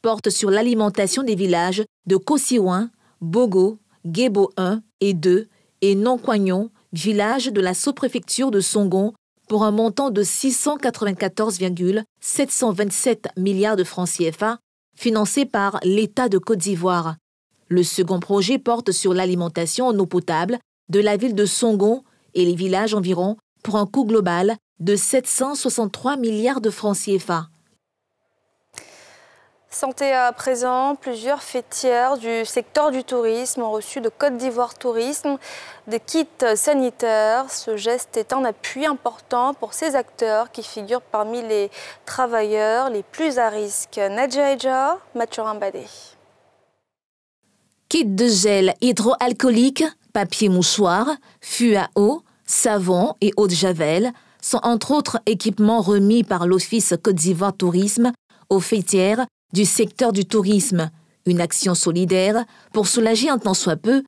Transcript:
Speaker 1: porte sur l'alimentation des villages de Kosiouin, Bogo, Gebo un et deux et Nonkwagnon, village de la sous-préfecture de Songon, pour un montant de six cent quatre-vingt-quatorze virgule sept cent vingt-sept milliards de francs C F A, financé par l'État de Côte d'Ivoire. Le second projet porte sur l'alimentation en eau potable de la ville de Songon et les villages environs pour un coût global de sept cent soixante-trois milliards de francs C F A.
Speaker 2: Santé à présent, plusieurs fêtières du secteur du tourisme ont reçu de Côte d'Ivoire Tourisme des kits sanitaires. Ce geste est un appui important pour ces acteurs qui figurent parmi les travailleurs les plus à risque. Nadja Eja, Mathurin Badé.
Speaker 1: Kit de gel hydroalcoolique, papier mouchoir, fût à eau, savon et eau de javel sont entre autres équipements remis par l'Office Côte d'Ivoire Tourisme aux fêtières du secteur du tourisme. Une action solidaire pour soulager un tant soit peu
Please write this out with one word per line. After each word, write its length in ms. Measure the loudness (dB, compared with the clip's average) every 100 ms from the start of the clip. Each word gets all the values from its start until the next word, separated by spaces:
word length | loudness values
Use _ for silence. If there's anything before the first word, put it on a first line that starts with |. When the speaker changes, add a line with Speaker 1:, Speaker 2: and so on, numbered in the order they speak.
Speaker 1:
porte 300 | 0 0 -2
sur 180 | 0 2
l'alimentation 720 | 2 2 2 0 0 0 0
des 140 | -2 0
villages 480 | 0 2 0 -2 -6 _ 0
de 100 | 0
Kosiouin, 720 | 2 0 2 2 2 0 -4 _ _ _
Bogo, 560 | -2 0 2 4 2 0 _ _ -8
Gebo 400 | 0 2 2 0 0
un 240 | -2 -2 -6 _
et 120 | -2
deux 340 | 2 2 2 0 _ _ _
et 120 | 2
Nonkwagnon, 800 | 2 2 0 0 0 2 0 -4 _ _
village 520 | -6 -2 0 0 0 -2
de 160 | 0
la 140 | 0 0
sous-préfecture 760 | -2 -2 -4 -4 -6 -2 0
de 100 | 0
Songon, 540 | 0 0 0 2 0 -4 _ _ _
pour 160 | 0
un 80 | 2
montant 380 | 2 0 0 0
de 140 | 0
six 280 | 0 0 -2
cent 260 | 0 -2 0
quatre-vingt-quatorze 840 | -4 -2 -4 -2 -4 -2 -4 -2
virgule 440 | -4 -2 -2 -2 -6 _
sept 300 | -6 -4 -2
cent 220 | 0 0
vingt-sept 560 | 0 -2 0 0 -2 -4 -4
milliards 380 | -2 2 2 2
de 80 |
francs 260 | -2 -2 -4
C 220 | -2 -2
F 100 | 0
A, 160 | -4 -4 _ _ _ _
financé 480 | 0 0 0 0 0
par 340 | 0 0 0
l'État 440 | 0 0 0 0 0
de 120 | 0
Côte 180 | 0 -2
d'Ivoire. 580 | -2 -2 0 0 -2 -8 _ _ _ _ _
Le 140 | 2
second 380 | 2 0 0 -2
projet 400 | 0 0 2 0
porte 320 | 0 0 0
sur 240 | -2 0 0
l'alimentation 720 | 0 0 -2 -4 -4 -2 0
en 100 | 0
eau 80 | 0
potable 540 | -2 0 -2 -2 -4 _ _ -2
de 100 | 0
la 180 | 2 0
ville 160 | 0
de 140 | 0 0
Songon 560 | 2 0 2 2 0 _ _ _ 0
et 100 | 0
les 80 |
villages 400 | 0 0 0 0
environs 440 | 0 0 0 -2 -4 _ _
pour 140 | -4 -2
un 100 | 0
coût 180 | 0 2
global 520 | 2 2 0 0 -2 _ _
de 160 | -2 0
sept 300 | 2 0 0
cent 300 | -2 -2 -2
soixante-trois 600 | -4 -2 -4 -2 -4 -2
milliards 460 | -2 0 0 0
de 80 | -2
francs 260 | -2 -2 -2
C 220 | 0 -2
F 140 | 0
A. 160 | -4 -4 _ _ _ _ _ _ _ _ _ _ _ _ -20 -20 -20 -20 -20 _ _ _ _ _
Speaker 2:
Santé 400 | -6 -6 -2 0
à 180 | 2 0
présent, 640 | 0 -4 -2 0 0 -2 -4
plusieurs 460 | -8 -6 -4 -4
fêtières 760 | -4 -8 -8 -4 0 2 2 0
du 260 | -2 -4 -2
secteur 460 | -6 -2 0 0
du 120 | 0
tourisme 600 | -4 -2 0 -2 -4 -4
ont 80 | -4
reçu 280 | -4 -6 -6
de 100 | -6
Côte 280 | -2 -2 0
d'Ivoire 400 | -4 -2 -4 -4
Tourisme 600 | -4 -2 -4 -4 -4 -4 -8 -18 -18 -20 -8
des 120 | -8
kits 280 | -2 -2 -2 _ 0 2
sanitaires. 960 | 2 2 0 -2 0 2 2 0 -2
Ce 280 | -8 -6 -4
geste 380 | -2 -4 -4 -6
est 160 | -4
un 140 | -2 -2
appui 400 | -4 -10 -4 -4
important 680 | -2 -6 -8 _ -2 0 -2
pour 180 | -8
ces 220 | -4 -2 -2
acteurs 560 | -4 -4 0 0 -2
qui 100 | -8
figurent 400 | -12 -12 -4 -6
parmi 400 | _ -4 -4 -6
les 300 | -2 -2 -2 -6 -18 -18 -12
travailleurs 840 | -4 -2 0 0 0 0 0 -2
les 100 | -4
plus 380 | -8 -4 -2 0
à 100 | 0
risque. 480 | -2 -6 -6 -8 -4
Nadja 560 | -4 -2 -2 0 0
Eja, 460 | 0 0 0 0 -2 _ -6
Mathurin 400 | -6 -4 -6 -4
Badé. 280 | -6 -8 -16 -20 -20 _ _ _ _ _ _ _ _ _ _ _ _ _ _ _ _ _ _
Speaker 1:
Kit 180 | 0 2
de 220 | 2 2
gel 460 | 4 4 4 2 2
hydroalcoolique, 1000 | 0 2 0 2 0 2 2 4 4 2 -2 -4 _
papier 380 | -4 -4 0 2
mouchoir, 580 | 4 2 2 2 2 0 -4 _ _
fût 360 | -10 0 2 2
à 140 | 2 2
eau, 280 | 2 2 _ _ -4
savon 680 | 0 2 0 2 2 2 0
et 100 | 0 2
eau 100 | 2
de 60 |
javel 580 | 2 0 0 0 2 0 -4 _ _
sont 180 | -4 0
entre 280 | 0 0 0
autres 280 | 0 0 -2 -2
équipements 540 | 0 -2 2 2 2
remis 420 | 2 4 4 4
par 240 | 2 0 2
l'Office 480 | 2 0 -2 0 0
Côte 140 | 0 0
d'Ivoire 400 | 0 0 -2 0
Tourisme 560 | 0 2 0 2 0 0 _ _ _
aux 100 | 0
fêtières 640 | 2 0 2 2 2 2 -2 _ _
du 120 | 0 2
secteur 480 | 2 0 2 0
du 120 | 2 0
tourisme. 640 | 0 4 2 2 0 -2 -8 _ _ 0
Une 140 | 0
action 340 | 0 0 0 0
solidaire 680 | 0 0 2 2 2 0 -4 -14 _
pour 140 | -2 0
soulager 420 | 2 2 2 2
un 80 | 0
tant 160 | 0
soit 220 | 0 0 0
peu 280 | 2 0